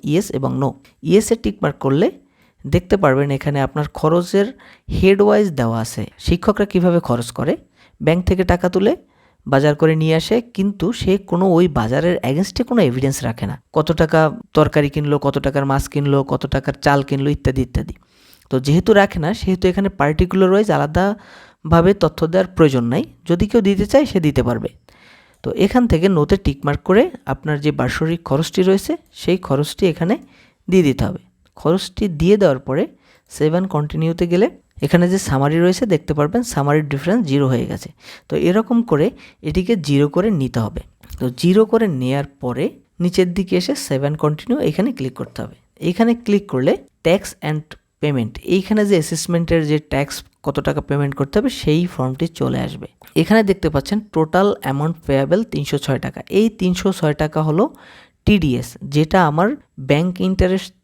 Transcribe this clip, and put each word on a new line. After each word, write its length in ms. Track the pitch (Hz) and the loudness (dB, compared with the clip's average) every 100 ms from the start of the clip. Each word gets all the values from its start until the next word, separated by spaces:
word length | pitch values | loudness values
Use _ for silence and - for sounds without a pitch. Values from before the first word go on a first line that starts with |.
ইয়েস 280 | - 156 202 | -2 -2 -2
এবং 280 | 127 131 127 | -4 -4 -2
নো। 120 | 135 - _ _ | -2 -4 _ _
ইয়েসে 340 | 160 185 226 233 | 2 2 2 -2
টিক 200 | 214 202 | -2 -4
মার্ক 160 | 147 143 | -6 -2
করলে 340 | 139 139 240 - _ _ _ _ 139 | -2 2 0 -2 _ _ _ _ -4
দেখতে 300 | 165 180 202 | -2 0 2
পারবেন 340 | 165 131 143 | 2 2 0
এখানে 300 | 135 - 143 | -2 -2 -2
আপনার 260 | 131 151 147 | -2 -2 -6
খরচের 520 | - 156 170 175 196 202 - - - - 160 | -2 0 2 2 0 0 -4 -20 -20 -8 2
হেডওয়াইজ 500 | 190 196 208 208 202 | 4 6 4 4 2
দেওয়া 280 | 139 117 113 | 0 -2 -2
আছে, 260 | 110 - 104 - | -4 -8 -10 -8
শিক্ষকরা 460 | - 175 - 202 202 | -2 0 0 0 0
কিভাবে 340 | 185 175 170 | 2 2 2
খরচ 320 | - 120 120 | 0 -2 -4
করে, 260 | - 131 339 - _ _ _ | -4 -4 -4 -8 _ _ _
ব্যাংক 240 | 147 170 180 | 0 0 2
থেকে 180 | 185 | 0
টাকা 260 | 180 175 180 | 2 0 0
তুলে 260 | 185 202 349 _ _ _ _ - | 2 2 0 _ _ _ _ 0
বাজার 280 | 135 147 147 | 2 2 4
করে 200 | 160 156 | 2 2
নিয়ে 200 | 156 160 | 2 0
আসে, 260 | 151 226 | 0 -2
কিন্তু 500 | 233 - 196 202 180 | -2 -4 -4 -2 -4
সে 260 | 240 - 190 | -2 0 0
কোনো 280 | 190 175 190 | 0 0 2
ওই 140 | 170 175 | 4 2
বাজারের 480 | 135 110 135 165 175 | 0 -2 0 0 -2
against-এ 460 | 120 143 196 - | -2 -2 -2 -4
কোনো 180 | 247 240 | -2 2
এভিডেন্স 420 | 156 123 135 131 | 2 2 -2 -2
রাখে 220 | 123 117 104 | -6 -6 -8
না, 140 | 117 _ | -8 _
কত 180 | 160 156 | -2 0
টাকা 460 | 160 160 160 156 - - | 0 2 4 2 -2 -2
তরকারি 360 | - 151 151 143 | 2 2 2 0
কিনলো, 300 | 147 147 143 | -2 -2 0
কত 180 | 139 139 | 0 -2
টাকার 280 | 139 139 139 | -2 -2 0
মাছ 220 | 135 - | -2 -2
কিনলো, 360 | 151 143 139 | -4 0 0
কত 220 | 135 139 143 | 0 -4 -2
টাকার 280 | 139 139 - | -4 -4 -2
চাল 220 | 151 143 | 0 0
কিনলো 260 | 139 139 139 | 0 -2 -2
ইত্যাদি 320 | 143 - 131 | -2 -2 -2
ইত্যাদি। 320 | 123 - - - _ _ _ _ _ | -4 -6 -8 -12 _ _ _ _ _
তো 100 | 131 | -2
যেহেতু 340 | 139 156 190 | 2 2 4
রাখে 260 | 202 202 180 | 4 4 0
না 140 | 156 | -4
সেহেতু 340 | 214 - 185 185 | -4 -4 0 0
এখানে 220 | 180 196 | 0 -2
পার্টিকুলার 600 | - 143 156 180 190 185 | 0 0 2 0 2 4
ওয়াইজ 200 | 196 214 | 4 2
আলাদাভাবে 1200 | 147 143 165 190 208 - - - _ 160 170 175 | 0 0 0 0 -2 -10 -20 -20 _ 2 4 4
তথ্য 340 | 196 160 - 160 | 2 0 0 0
দেওয়ার 200 | 180 185 | 0 0
প্রয়োজন 360 | - 156 131 | 2 4 4
নাই, 200 | 117 143 311 - - | 0 -2 -4 -10 -4
যদি 220 | 175 208 | -2 0
কেউ 140 | 240 | 2
দিতে 240 | 196 196 208 | 2 0 2
চায় 200 | 254 302 | 2 2
সে 140 | 190 | 2
দিতে 240 | 156 - | 0 0
পারবে। 260 | 123 113 110 - _ _ - - _ _ | 0 -2 -6 -12 _ _ -20 -20 _ _
তো 80 | - | -8
এখান 360 | - 196 254 240 | 0 2 2 2
থেকে 220 | 160 185 | 2 2
নোতে 280 | 180 147 196 | 2 2 0
টিক 220 | - 139 147 | 0 -2 -4
মার্ক 160 | 143 | -2
করে 280 | - 190 349 - - | 2 2 2 -2 -8
আপনার 360 | 135 151 147 | -6 -4 -2
যে 100 | 151 | -2
বার্ষিক 520 | 143 123 - 160 170 | 0 -2 -2 -2 -4
খরচটি 380 | - 135 160 - | -2 -2 0 0
রয়েছে 340 | 185 196 - 339 _ | 2 2 0 -6 _
সেই 240 | - - 180 | -8 -2 -2
খরচটি 500 | - 139 147 - 190 | 0 -2 -2 -2 -2
এখানে 280 | 160 170 226 - _ _ _ - | 0 -2 -2 -6 _ _ _ 0
দিয়ে 140 | 185 | 2
দিতে 200 | 151 123 110 | 4 2 -2
হবে। 140 | - - _ _ - | -6 -14 _ _ -6
খরচটি 520 | 156 185 - - 208 | -2 -2 -4 -4 -4
দিয়ে 300 | 151 170 208 | 0 2 4
দেওয়ার 220 | 190 131 | 4 2
পরে 280 | - 139 277 - _ _ _ | -2 -2 -4 -8 _ _ _
সেভ 240 | - 156 | -2 0
and 140 | 170 190 | 0 -2
কন্টিনিউতে 600 | 151 147 156 160 165 170 | -2 -4 -2 -2 -2 0
গেলে 220 | 175 254 - _ - | 2 0 -2 _ -8
এখানে 280 | 143 175 175 | 0 2 4
যে 80 | 190 | 0
সামারি 420 | - 135 139 160 | 0 0 2 2
রয়েছে 260 | 175 185 233 | 2 0 0
দেখতে 280 | 160 - | -2 0
পারবেন 300 | 151 147 226 | -2 0 -2
সামারির 460 | 240 - 143 151 151 | -2 -2 0 0 0
ডিফারেন্স 380 | 139 156 226 175 | -4 -2 -2 0
জিরো 200 | 139 135 | 0 2
হয়ে 180 | 127 117 | 0 -4
গেছে। 240 | - - - - - - | -8 -12 -20 -20 -20 -8
তো 60 | 151 | -2
এরকম 480 | 151 190 220 233 | 0 0 0 -2
করে 280 | 233 147 180 - - _ | 0 0 0 -4 -16 _
এটিকে 340 | 156 151 185 233 | -6 -4 -2 -2
জিরো 320 | 143 143 147 | 0 0 2
করে 220 | 170 208 | 0 0
নিতে 280 | 185 127 123 | -2 -2 -2
হবে। 220 | 110 - - _ - - | -4 -6 -14 _ -18 -8
তো 100 | 127 | -8
জিরো 360 | 127 170 190 220 | 0 2 4 4
করে 220 | 220 220 | 2 0
নেয়ার 380 | 135 127 139 143 _ | -2 -2 -2 -4 _
পরে 280 | - 123 185 - _ - | -6 -4 -6 -8 _ -6
নিচের 340 | 175 180 185 | -2 0 0
দিকে 240 | 175 185 180 | -2 -2 -2
এসে 180 | 180 285 | -2 -6
সেভ 280 | - 135 | -4 -2
and 140 | 143 151 | -2 -2
কন্টিনিউ 420 | 151 151 - 254 | -2 -2 -4 -2
এখানে 320 | 147 151 226 | 0 0 -2
ক্লিক 220 | - 131 | -4 -8
করতে 280 | - 120 - | -8 -12 -10
হবে। 140 | 113 - _ _ | -12 -14 _ _
এখানে 360 | 165 180 233 240 | -4 0 2 2
ক্লিক 320 | 233 202 202 | 0 0 0
করলে 300 | 127 139 359 - _ 160 | 0 0 0 -4 _ 0
tax 160 | 185 - - 151 | 0 -2 -8 -6
and 120 | 151 - - _ _ | -6 -8 -18 _ _
payment, 380 | 151 139 113 - | -2 -2 -4 -6
এইখানে 420 | - 190 185 214 208 | -2 -2 0 0 2
যে 100 | 190 | 2
অ্যাসেসমেন্টের 680 | 156 165 - 170 165 170 151 | 0 -4 -2 -2 0 0 2
যে 120 | 151 | -2
ট্যাক্স 440 | - 135 143 - - _ | -2 -4 -4 -8 -16 _
কত 160 | - 143 | -6 -4
টাকা 220 | 147 147 | -4 -4
পেমেন্ট 340 | - 143 143 139 | -2 -2 -2 -2
করতে 240 | 139 208 | -2 0
হবে 100 | 262 | -2
সেই 380 | - - 156 175 | -2 0 0 0
ফর্মটি 400 | - 131 131 165 | -2 -4 -4 -6
চলে 320 | - 131 131 | -4 -4 -4
আসবে। 280 | 127 139 - _ - - | -6 -10 -16 _ -6 -2
এখানে 280 | 165 220 | 2 2
দেখতে 260 | 202 185 165 | 2 0 0
পাচ্ছেন 300 | 151 - 208 214 | -2 -2 -6 -4
টোটাল 420 | 160 156 175 202 196 | -2 0 2 2 0
অ্যামাউন্ট 340 | 139 139 151 170 - | -4 -2 -4 -4 -2
পেয়েবল 380 | 135 135 180 | 0 2 0
তিনশো 340 | 220 151 143 143 | -2 -6 -4 -4
ছয় 220 | - 131 | -2 -4
টাকা। 220 | 131 - - | -4 -10 -2
এই 200 | 190 226 | 0 0
তিনশো 420 | 220 185 180 190 | 0 -2 0 -2
ছয় 200 | 185 156 | -2 -2
টাকা 280 | 147 151 160 | -2 -2 -2
হলো 320 | 156 156 269 - - - - _ - | 0 0 0 -4 -20 -20 -20 _ 0
টিডিএস, 520 | 208 156 120 123 - | 2 2 -2 -6 -14
যেটা 440 | - 147 156 190 165 | -4 -2 2 2 2
আমার 220 | 151 196 285 _ - | 2 0 -2 _ -14
ব্যাংক 420 | 131 147 175 180 | -2 0 0 -2
ইন্টারেস্ট 520 | 185 190 185 190 - - | -2 0 0 0 -6 -14